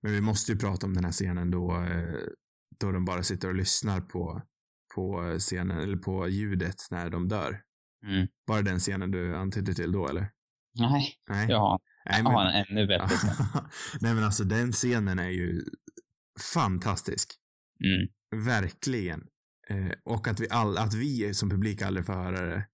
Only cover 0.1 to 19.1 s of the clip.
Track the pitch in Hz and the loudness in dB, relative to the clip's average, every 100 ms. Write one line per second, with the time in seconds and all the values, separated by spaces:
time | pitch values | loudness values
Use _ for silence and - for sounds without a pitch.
0.1 | 104 107 104 - 107 107 92 98 92 90 | 2 4 2 2 0 0 0 0 0 0
1.1 | 85 92 87 87 90 87 87 87 87 82 | 0 0 0 0 0 0 0 0 -2 -2
2.1 | 73 - - _ _ _ - 101 92 90 | -4 -6 -10 _ _ _ -4 0 2 0
3.1 | 90 90 90 92 92 95 - 113 92 90 | 0 0 -2 0 0 2 2 2 -2 -2
4.1 | 90 85 80 - _ _ _ _ - 95 | -6 -4 -6 -10 _ _ _ _ -6 -4
5.1 | 92 87 82 - 90 90 85 95 98 95 | -2 -2 0 0 0 -2 -2 -2 -2 -2
6.1 | 95 87 95 104 95 87 95 - 87 85 | -2 -2 -2 0 -2 -2 -6 -8 -6 -4
7.1 | 85 90 104 73 101 _ _ _ _ 104 | -2 0 0 -2 -6 _ _ _ _ -4
8.1 | 95 95 _ - 110 98 90 90 98 92 | -2 -2 _ -2 0 2 0 0 -2 -2
9.1 | 95 87 85 95 101 98 87 85 95 76 | -2 -2 -2 -4 -2 -2 -2 0 0 0
10.1 | 73 101 _ _ _ _ 117 117 143 139 | -2 -4 _ _ _ _ 0 2 4 2
11.1 | - - 101 110 117 104 95 _ _ - | -6 -4 0 2 4 4 2 _ _ -2
12.1 | 110 117 123 95 85 98 101 101 92 92 | 2 4 4 4 2 0 0 2 2 2
13.1 | - 104 101 107 - - - - 110 117 | 2 2 2 0 -2 -6 -12 -10 -2 2
14.1 | 117 107 98 98 107 120 113 123 120 101 | 4 4 2 2 2 2 2 2 4 2
15.1 | 92 90 92 87 87 - - - - _ | 0 0 0 0 -2 -4 -10 -16 -20 _
16.1 | _ _ - - 170 117 90 110 95 - | _ _ -8 -2 2 2 2 0 -2 -2
17.1 | - - - _ _ _ _ - 95 92 | -4 -4 -6 _ _ _ _ 0 0 0
18.1 | _ _ 110 110 117 95 - - 123 90 | _ _ -4 0 2 0 -2 -4 -2 -2